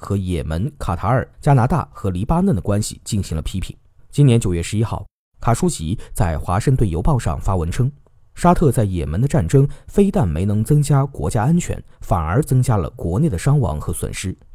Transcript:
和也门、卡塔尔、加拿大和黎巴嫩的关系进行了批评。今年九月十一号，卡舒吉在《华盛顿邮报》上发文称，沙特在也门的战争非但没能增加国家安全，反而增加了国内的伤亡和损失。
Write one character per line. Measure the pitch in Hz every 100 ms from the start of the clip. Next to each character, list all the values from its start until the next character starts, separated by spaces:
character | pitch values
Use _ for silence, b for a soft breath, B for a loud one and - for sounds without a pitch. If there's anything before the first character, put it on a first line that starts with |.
和 | - 98
也 | 90 82
门、 | 76 80 110 -
卡 | - 85
塔 | 98
尔、 | 123 - -
加 | -
拿 | 135 127
大 | 156 -
和 | - 98
黎 | 90
巴 | 110 165
嫩 | 196 98
的 |
关 | - 101
系 | - -
进 | - 101
行 | - 80
了 |
批 | - 92
评。 | - - _ _ -
今 | -
年 | 143 117
九 | 101
月 | 85
十 | - 107
一 |
号， | 113 - - _ _ -
卡 | -
舒 | - 180
吉 | - 78 110 B
在 | - 85 71
《华 | - 92
盛 | 143
顿 | 131 104
邮 | 78
报》 | 165 120
上 | 92 67
发 | - 95
文 | 80
称， | 123 131 - _ _ _
沙 | - 175
特 | 180 139
在 | 123
也 | 101 87 73
门 | 85
的 | 139
战 | 147 82
争 | 135 143 B B
非 | - 196
但 | 196 92
没 | 76
能 | 101 104
增 | 110 147
加 | 143 139 139
国 | - 85
家 | 113
安 | 127 175
全， | - 87 - b
反 | - 95
而 | 78 113
增 | 156 127
加 | 120 104
了 | 73
国 | - 165 131
内 | 160
的 | 87
伤 | 139 147
亡 | 76 76
和 | -
损 | - 95
失。 | - 95 - -